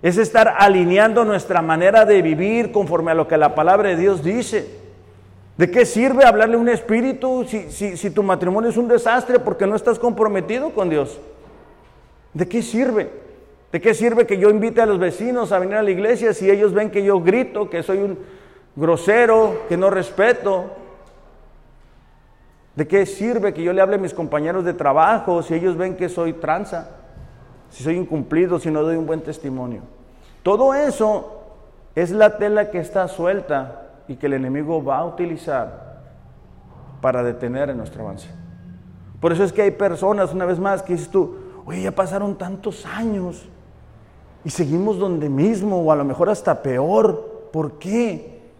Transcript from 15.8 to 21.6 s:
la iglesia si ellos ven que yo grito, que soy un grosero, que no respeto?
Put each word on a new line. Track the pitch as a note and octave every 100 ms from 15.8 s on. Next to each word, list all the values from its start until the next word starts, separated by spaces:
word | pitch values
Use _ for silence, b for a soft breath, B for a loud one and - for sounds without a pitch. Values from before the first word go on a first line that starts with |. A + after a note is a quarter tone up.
la | G#3
iglesia | F#3 G#3+ A#3+ A3+
si | G3 F#3+
ellos | G3+ G#3
ven | F#3 G#3
que | G#3
yo | G3 G3
grito, | E3+ A3+ B3+ G#3+ G#3
que | E3
soy | D#3+ G3
un | G3+ F3 B B B B B -
grosero, | D#3+ E3 F#3 A3 A#3+ A3 A3 F3 -
que | E3+
no | F#3+
respeto? | G3 F3 - G#3+ A#3+ G3+ D#3+ - - - - - - - - - -